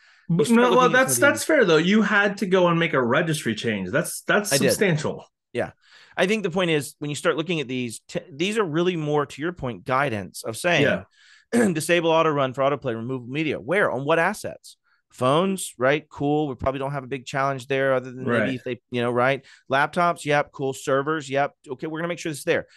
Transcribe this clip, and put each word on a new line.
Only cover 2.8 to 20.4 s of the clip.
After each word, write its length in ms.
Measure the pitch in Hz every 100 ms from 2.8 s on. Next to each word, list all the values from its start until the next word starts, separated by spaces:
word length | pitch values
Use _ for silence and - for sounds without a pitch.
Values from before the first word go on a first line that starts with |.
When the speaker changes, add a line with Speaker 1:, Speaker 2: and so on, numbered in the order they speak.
Speaker 2:
make 120 | 170
a 80 | 143
registry 540 | 120 139 165 151 120
change. 360 | 107 117 104 92
That's, 320 | 135 - -
that's 300 | - 185 208
Speaker 1:
I 60 | 139
did. 120 | 135
Speaker 2:
substantial. 540 | - 196 151 104 76 - _ _
Speaker 1:
Yeah. 180 | 120 85 - _ - - -
I 100 | 185
think 160 | 220
the 80 | 190
point 220 | 175 175
is, 240 | 156 135 -
when 100 | 147
you 80 | 147
start 200 | 180 147
looking 240 | 160 165
at 80 | 123
these, 320 | 127 120 104 _
t-, 100 | 180 -
these 260 | 139 190 220
are 60 |
really 320 | 190 151 175 170
more, 300 | 151 147 139
to 140 | -
your 120 | 160
point, 320 | 180 131 95
guidance 580 | - 127 143 107 92 -
of 140 | - 110
saying, 260 | 175 160
Speaker 2:
Yeah. 220 | 120 92 95 _ _ - -
Speaker 1:
<clears throat> 200 | 240 214
"Disable 380 | 160 151 175 165
auto 200 | 160 160
run 220 | 143 131
for 100 | 123
autoplay, 340 | 135 143 131 113
remove 320 | 117 131 120
media." 320 | 143 156 85
Where? 320 | 107 196 170
On 120 | 113
what 140 | 139 160
assets? 580 | 175 214 92 - - - _ _ _
Phones, 640 | - 127 151 196 190 - -
right? 280 | 127 151 151
Cool. 380 | - 143 151 151
We 60 |
probably 260 | 120 135 131
don't 120 | 139
have 100 | 143
a 40 | 127
big 160 | 135
challenge 420 | 117 139 139 135 120
there 280 | 135 135
other 160 | 127 127
than 120 | 123
maybe 60 | 123 117
Speaker 2:
Right. 140 | 110
Speaker 1:
if 80 | 131
they, 140 | 127 123 _
you 100 | 123
know, 100 | 120
right? 320 | 120 127 139 - - -
Laptops, 540 | 135 151 180 175 165 147
yep. 260 | 147